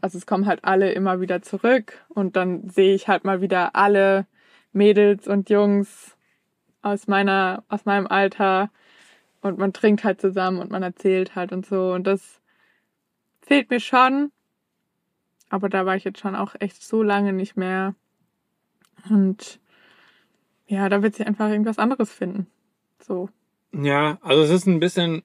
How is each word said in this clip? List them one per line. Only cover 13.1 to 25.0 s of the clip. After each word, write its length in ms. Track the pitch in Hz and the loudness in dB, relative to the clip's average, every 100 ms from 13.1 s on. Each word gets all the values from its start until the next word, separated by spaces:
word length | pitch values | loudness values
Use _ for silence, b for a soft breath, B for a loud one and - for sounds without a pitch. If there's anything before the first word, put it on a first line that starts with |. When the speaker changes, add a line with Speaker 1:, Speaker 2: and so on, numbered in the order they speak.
| _ _ _ | _ _ _
Speaker 1:
fehlt 300 | - 285 240 | 0 0 2
mir 100 | 247 | -4
schon, 500 | - 262 262 269 285 _ _ _ _ _ _ _ _ _ _ _ - | 0 2 4 2 -4 _ _ _ _ _ _ _ _ _ _ _ -8
aber 200 | 196 196 | -6 -2
da 180 | 196 190 | -2 -2
war 100 | 190 | -2
ich 80 | |
jetzt 160 | 196 208 | -4 -8
schon 160 | 202 196 | -8 -6
auch 180 | 202 - | -8 -8
echt 220 | 202 - | -10 -10
so 200 | - 220 | -6 -2
lange 300 | 214 202 202 | 0 0 0
nicht 240 | 190 196 - | -2 -6 -6
mehr 380 | 185 185 196 190 _ _ _ _ _ _ _ _ _ _ - | -4 -4 -6 -8 _ _ _ _ _ _ _ _ _ _ 0
und 500 | 208 190 196 - - _ b b b b b b b _ _ - | 2 2 -2 -10 -20 _ b b b b b b b _ _ -8
ja, 220 | 196 196 | -2 0
da 140 | 202 | 0
wird 140 | 214 208 | 0 -2
sich 100 | 214 | -4
einfach 220 | 208 214 | -2 -2
irgendwas 300 | 214 214 214 | 0 -2 0
anderes 340 | 226 262 214 | -2 -2 -4
finden, 340 | - 180 202 180 _ _ _ _ _ | -6 -8 -8 -10 _ _ _ _ _
so. 240 | - 190 190 _ _ _ _ | -10 -8 -8 _ _ _ _
Speaker 2:
Ja, 460 | 156 143 143 151 151 | -6 0 0 0 -2
also 200 | - 139 | 0 4
es 80 | 151 | 4
ist 160 | 180 190 | 2 2
ein 140 | 170 | 0
bisschen, 420 | 175 185 | 0 0